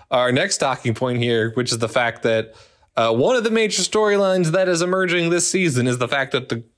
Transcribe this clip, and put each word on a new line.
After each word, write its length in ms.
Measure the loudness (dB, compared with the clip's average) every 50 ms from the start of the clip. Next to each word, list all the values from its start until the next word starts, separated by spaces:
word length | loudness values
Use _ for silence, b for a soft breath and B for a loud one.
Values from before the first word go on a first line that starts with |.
| B B
our 220 | 0 0 2 2
next 280 | 2 0 0 -2 -2 -2
talking 340 | -2 -2 -2 -2 -4 -4 -4
point 260 | -2 -2 -2 -2 -2
here, 320 | 0 0 0 0 0 -2 -2
which 180 | -2 -2 -2 -2
is 60 | -4
the 100 | -4 -2
fact 340 | 0 0 0 0 -2 -2 0
that, 320 | 0 0 0 0 -4 B B B B B B B B _
uh, 180 | 0 2 2 2
one 220 | 2 2 2 2
of 80 | 2 2
the 80 | 0
major 300 | 0 0 0 0 0 -2
storylines 720 | -2 0 0 2 2 2 2 2 2 2 2 2 2 2 2
that 160 | 2 2 2
is 120 | 0 0
emerging 500 | 0 0 0 0 0 0 0 0 0 0
this 200 | 0 0 0 0
season 340 | 0 0 0 0 0 0 0
is 120 | 0 0 -2
the 100 | -2 -2
fact 240 | -2 -2 -2 -2
that 160 | -2 -4 -4 -4
the 160 | -6 -8 -8 -12 _